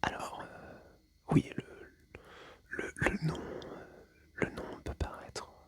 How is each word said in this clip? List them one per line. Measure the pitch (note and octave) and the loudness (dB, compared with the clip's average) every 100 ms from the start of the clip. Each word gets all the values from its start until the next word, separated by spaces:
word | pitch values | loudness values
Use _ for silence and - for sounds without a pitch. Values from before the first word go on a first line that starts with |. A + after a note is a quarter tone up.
Alors, | - - - - | 2 2 -4 -6
euh, | - - - - - - _ _ - | -10 -10 -14 -16 -18 -20 _ _ 8
oui, | D#3 - - | 8 8 -4
le, | - - - - - - - - - - - | -8 -14 -18 -20 -18 -18 -16 -16 -16 -18 -8
le, | - - - | -4 -4 4
le | - - D#3 | 4 6 2
nom, | - | 0
euh, | - - - - - - - - - | -4 -8 -8 -12 -14 -18 -20 -20 -16
le | - - | 0 0
nom | - - - | 0 -6 -4
peut | - | -4
paraître | - - - - - - - | 0 -2 -2 -8 -8 -8 -16